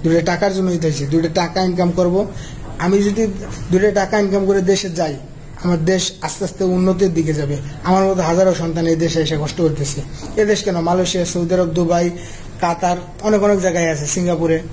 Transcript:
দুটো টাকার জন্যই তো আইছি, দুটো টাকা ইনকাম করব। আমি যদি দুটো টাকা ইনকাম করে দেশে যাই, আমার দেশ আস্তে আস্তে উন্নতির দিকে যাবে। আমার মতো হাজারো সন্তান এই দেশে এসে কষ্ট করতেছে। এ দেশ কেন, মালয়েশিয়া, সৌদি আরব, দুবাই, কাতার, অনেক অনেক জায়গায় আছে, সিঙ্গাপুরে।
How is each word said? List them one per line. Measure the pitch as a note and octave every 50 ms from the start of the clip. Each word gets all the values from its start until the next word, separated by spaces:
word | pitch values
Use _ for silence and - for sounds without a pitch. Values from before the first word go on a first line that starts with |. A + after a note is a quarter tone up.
| -
দুটো | E3 E3 E3+
টাকার | E3 F3 F3 E3+ G3+ G3+ F#3+
জন্যই | F#3+ F#3+ F#3 F3 E3+
তো | D#3+ D#3+
আইছি, | D3 C3+ C#3+
দুটো | C#3 D3+ E3 E3 E3 D#3+
টাকা | F#3+ F3 E3 - F#3+ F#3
ইনকাম | F#3 F3+ F3 F3+ F3
করব। | E3+ F3+ F3+ F3 F3 F#3+ G#3+ - - - - - - - - - - -
আমি | D#3 F3 G3 G3 G3+
যদি | G#3 G3+ A3 A3+ G#3 G3 - - - - - - -
দুটো | F3 F#3 G3 G#3+
টাকা | G3 G#3 G3 G3 - G#3
ইনকাম | G3+ G3 F#3+ G3+ G3
করে | F#3+ G3+ G3
দেশে | F#3 F3+ G3 F#3+ - F#3+
যাই, | E3 D#3+ E3+ D#3 C#3+ C3+ - - - - - - - - -
আমার | F3+ F3 E3 D#3
দেশ | E3+ F#3+ F#3 F3+ - - -
আস্তে | - F#3+ - - G3+
আস্তে | F3+ - - G3
উন্নতির | F#3 F3+ F3+ F#3 F#3 F#3 F3 G3+ F#3 E3
দিকে | E3 D#3+ D#3 D#3
যাবে। | D3 D3 C#3 C#3+ C#3 C#3 - - - -
আমার | F3+ F#3 F#3+ F#3+
মতো | F#3+ F#3+ F3+
হাজারো | F3 D#3+ E3+ F3 F#3+ F#3+ F3
সন্তান | E3 E3+ E3 D#3+ E3 E3 E3
এই | E3
দেশে | D#3+ E3+ E3 D#3 E3
এসে | D#3 D#3 D#3+ D3
কষ্ট | D3 D3 - -
করতেছে। | F3 D#3 C#3+ C#3 C#3+ C3+ - - C#3+ - - - - - - -
এ | G#3+
দেশ | G#3 G#3 G3 G3
কেন, | G3+ F3+ E3+
মালয়েশিয়া, | E3 E3+ F3 F#3 F#3 F3 - F#3 F3
সৌদি | E3+ - F3+ F3 E3 F3+
আরব, | F3+ F3+ E3+
দুবাই, | D#3+ F3 F3 E3+ F3 E3+ F3 F3 F3 F3 - - - - - - - -
কাতার, | - E3+ E3+ - - F3 F3+ F3 F3 - - -
অনেক | G#3 G#3+ G#3+ G#3 G3
অনেক | G#3 G#3 F#3+
জায়গায় | F3+ F#3 E3 F3 E3+ E3
আছে, | D#3+ C#3+ D3 D3
সিঙ্গাপুরে। | - F#3 F3+ F3 F3 D#3 E3 E3 D#3+ D#3+ E3+ -